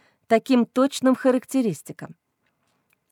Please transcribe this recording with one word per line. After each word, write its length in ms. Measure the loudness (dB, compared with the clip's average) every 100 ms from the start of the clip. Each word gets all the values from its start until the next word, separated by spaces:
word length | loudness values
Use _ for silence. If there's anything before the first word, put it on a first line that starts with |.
| _ _ 0
таким 380 | 0 2 0 0
точным 500 | 0 -2 0 -2 0
характеристикам. 1000 | 0 0 -2 -2 -2 -4 -10 -18 -18 -20 _ _ _ _ _ _ _ _ _